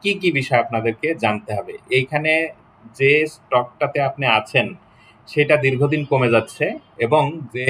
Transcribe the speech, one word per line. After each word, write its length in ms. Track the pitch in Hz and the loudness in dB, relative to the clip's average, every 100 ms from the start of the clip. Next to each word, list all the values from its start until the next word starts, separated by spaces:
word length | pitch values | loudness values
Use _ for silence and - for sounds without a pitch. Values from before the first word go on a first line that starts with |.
কি 120 | 202 | -4
কি 140 | 196 185 | 0 0
বিষয় 300 | 139 127 120 | 0 0 0
আপনাদেরকে 440 | - 117 113 107 156 | 0 -2 -2 -2 -4
জানতে 360 | 165 110 104 110 | 0 0 -2 -4
হবে। 220 | 101 - - - | -8 -8 -14 -2
এইখানে 420 | 131 131 147 156 160 160 - _ _ 113 - | -2 0 -2 0 0 0 -8 _ _ -16 0
যে 160 | 135 151 156 | 4 4 2
স্টকটাতে 720 | - - 127 - - 139 147 | -6 -2 -2 -2 -4 -4 -2
আপনি 240 | 135 - 131 | -4 -2 0
আছেন 400 | 110 - 131 104 90 _ _ _ _ - | 0 2 -2 -2 -8 _ _ _ _ -8
সেটা 260 | 151 147 147 | -2 2 4
দীর্ঘদিন 460 | 135 127 143 151 | 2 0 0 0
কমে 280 | 143 131 123 | 0 0 2
যাচ্ছে 300 | 113 - - 160 320 _ - | 2 0 -6 -6 -6 _ -6
এবং 240 | 117 156 139 165 127 | 0 2 0 -4 -10
যে 140 | 127 131 | -4 0